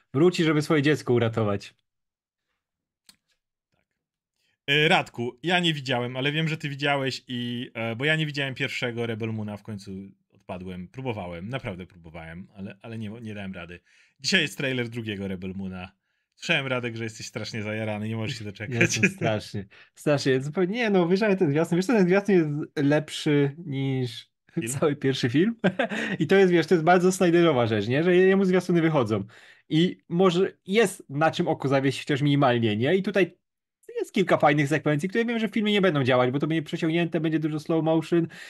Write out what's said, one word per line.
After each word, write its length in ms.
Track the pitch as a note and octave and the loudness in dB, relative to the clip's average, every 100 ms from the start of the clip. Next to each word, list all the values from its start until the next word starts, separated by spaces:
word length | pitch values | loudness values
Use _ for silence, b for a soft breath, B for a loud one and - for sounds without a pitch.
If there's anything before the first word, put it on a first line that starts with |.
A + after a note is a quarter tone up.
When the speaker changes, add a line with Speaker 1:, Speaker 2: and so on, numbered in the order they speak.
| b | b
Speaker 1:
Wróci, 300 | C3+ F3+ F3+ | 2 2 4
żeby 180 | D#3+ D3+ | 2 2
swoje 200 | D3+ D#3 | 2 2
dziecko 320 | C#3 C#3+ - | 2 2 2
uratować. 600 | A#2+ A2+ A2+ G#2 G2+ - _ _ _ _ _ _ _ _ _ _ _ _ _ _ | 2 2 0 -2 -2 -8 _ _ _ _ _ _ _ _ _ _ _ _ _ _
Speaker 2:
Tak. 80 | _ _ _ _ _ _ _ _ _ _ _ _ _ _ _ - | _ _ _ _ _ _ _ _ _ _ _ _ _ _ _ 0
E, 200 | D3 D#3 | 2 4
Radku, 520 | F3+ B2 - A#2+ - | 4 0 -6 -8 -6
ja 160 | E3 F3+ | -2 0
nie 140 | E3+ | 0
widziałem, 440 | D3 C3 B2 B2 C3 | -2 -2 -2 -2 -4
ale 140 | C#3 | -2
wiem, 160 | D3+ D#3+ | -2 -2
że 100 | D3+ | -4
ty 120 | D3 | -6
widziałeś 520 | C#3 C#3+ C#3+ C3+ B2 - | -4 -2 0 -2 -6 -8
i, 440 | B2 A#2+ A#2+ B2+ | -8 -6 -8 -8
e, 220 | A2+ A2+ A2+ | -8 -6 -2
bo 100 | D3 | 0
ja 100 | D#3 | 0
nie 100 | D3+ | -2
widziałem 300 | C#3+ C#3 B2 | -4 -6 -4
pierwszego 500 | C3+ - B2 A#2 A#2 | -6 -4 -6 -4 -4
Rebel 280 | A2 A2+ | -4 -6
Moona, 240 | A2 G#2 G#2 | -6 -8 -10
w 60 | |
końcu 280 | - G2+ G2 F#2+ G2 _ _ | -12 -14 -12 -14 -14 _ _
odpadłem. 580 | _ - F#2 F#2 F2+ F2 | _ -14 -12 -10 -12 -12
Próbowałem, 600 | B2+ C3 G#2+ F2+ E2+ G2+ | -10 -8 -8 -8 -10 -10
naprawdę 360 | C3 A#2+ F2+ F2+ | -8 -8 -10 -14
próbowałem, 640 | F2 E2 E2 D#2+ E2+ F#2+ G2+ | -18 -20 -16 -16 -16 -18 -16
ale, 220 | G2+ - | -16 -14
ale 160 | A#2+ A2+ | -14 -12
nie, 120 | G#2+ | -12
nie 240 | A#2 A2 | -12 -12
dałem 200 | G#2 F#2+ | -12 -12
rady. 260 | F#2 E2+ F2 _ b b b | -12 -14 -18 _ b b b
Dzisiaj 220 | - F#3+ | -2 0
jest 160 | D3 - | 0 -4
trailer 320 | C#3 C3 A#2 | -4 -4 -4
drugiego 380 | A#2+ A2 G2 G2 | -6 -8 -6 -6
Rebel 260 | F#2 F#2+ F#2 | -8 -8 -8
Moona. 360 | F#2+ F#2 F#2 _ _ _ _ _ | -10 -10 -14 _ _ _ _ _
Słyszałem, 240 | - D#3+ C3+ | -2 -2 0
Radek, 280 | B2+ A#2+ A2+ | -4 -4 -6
że 60 | |
jesteś 220 | A2+ - A2 | -8 -10 -12
strasznie 360 | A#2+ G#2+ A2+ | -10 -10 -8
zajarany, 460 | G#2 G#2+ A2 G#2 G#2+ | -6 -6 -4 -6 -6
nie 60 | A2+ | -6
możesz 220 | A2 A2+ | -6 -8
się 80 | G#2 | -10
doczekać. 360 | F#2+ G#2+ A#2+ | -10 -4 0
Speaker 1:
Jestem 280 | E3+ A2+ - | 2 2 -2
strasznie, 560 | - A#2 G#2+ - G#2 G2 b b - | 0 -2 -2 -6 -12 -12 b b -6
strasznie, 460 | D#3 C#3+ C#3 C3 | -2 0 2 0
zupełnie, 320 | C#3+ F#3+ F3+ A#3 | 0 -2 -2 0
nie 140 | A3 | 2
no, 160 | F#3+ E3+ | 2 2
wyjrzałem 320 | F#3+ A3 F#3+ | 2 2 2
ten 140 | E3 | 2
zwiastun, 240 | C#3+ E3+ E3+ | 2 0 0
wiesz 80 | F#3 | 2
co, 80 | |
ten 140 | A3+ F3 | 2 4
zwiastun 280 | G3 G3 F#3 | 4 4 4
jest 120 | D3+ D3 - - | 4 -2 -6 -2
lepszy 800 | C#3+ D3+ D3 - D#3+ D3 C#3 D3 E3+ | 2 2 0 -4 2 2 2 -2 -8
niż 640 | C3+ C3+ C3 B2 A2+ - _ _ | -4 -2 -2 -4 -8 -20 _ _
Speaker 2:
Film? 140 | E3+ A2+ | -6 -6
Speaker 1:
cały 280 | C#3 D#3+ C#3+ | 0 0 0
pierwszy 340 | C3+ C3 C3 | 0 0 0
film. 260 | C3+ G#3 A#3 F#3 - A3+ | 2 2 2 -2 0 -4
<laughs> 320 | G#3+ A3 G3 | -4 -4 -2
I 80 | D#3+ | 4
to 80 | G3 | 6
jest, 160 | F#3 | 6
wiesz, 140 | F3 D3+ | 4 4
to 80 | F3+ | 4
jest 100 | D#3+ | 6
bardzo 260 | F3+ F3+ | 6 4
Snyderowa 560 | F#3+ F3+ E3+ E3+ C3 A2+ | 4 4 6 6 4 2
rzecz, 200 | A2 G2+ | 0 0
nie? 160 | C3+ | 0
Że 120 | F3 F3+ | 4 6
jemu 300 | F#3+ G3 F#3+ | 6 6 4
zwiastuny 360 | F3+ F3+ F3 | 2 2 2
wychodzą. 420 | D#3+ D3+ G#2+ G#2+ A2 B B B B | 4 2 2 0 -4 B B B B
I 280 | D#3 F3+ - - | 2 2 0 -4
może 420 | E3+ F#3+ E3+ F#3+ - - | 2 2 2 0 -4 -2
jest 360 | G#3 G3+ - - | 2 2 0 -8
na 220 | C#3 D#3+ | 0 0
czym 160 | D#3 F3 | 0 -2
oko 200 | D#3+ C3+ | -2 0
zawiesić 340 | C#3 C#3 - | 2 0 -2
chociaż 200 | - C#3 | -2 0
minimalnie, 560 | C#3+ C#3+ C3+ A#2+ A2+ G#2 | 2 4 4 4 2 0
nie? 180 | C3 F#3+ | 0 0
I 80 | |
tutaj 340 | G3+ G3+ F3+ - _ _ _ _ - A#4+ | 0 0 0 -4 _ _ _ _ -12 -8
jest 140 | F#4+ | -4
kilka 240 | - F3 D#3+ | -2 2 4
fajnych 300 | D#3 D3 C#3 | 4 2 2
sekwencji, 420 | D3+ D3+ D3 F#3 | 0 0 -2 -2
które 160 | A#3 A#3 | -2 -2
wiem, 140 | A#3 | -2
że 80 | A3 | -2
w 40 | |
filmie 180 | A3+ G#3 | -2 0
nie 100 | G#3 | 2
będą 220 | F#3 D3 | 2 2
działać, 280 | B2+ B2+ B2 | 2 4 2
bo 80 | C#3 | 0
to 80 | D3+ | -2
będzie 160 | D#3+ | -2
przeciągnięte, 560 | D3+ E3 E3 E3 E3 E3+ | -4 -4 -2 0 0 -2
będzie 200 | D#3+ D#3 | -2 -2
dużo 200 | D#3 D3+ | -2 -6
slow 240 | - D#3+ | -2 0
motion, 440 | D#3 D#3+ D#3 E3+ E3 B B | 2 0 2 0 0 B B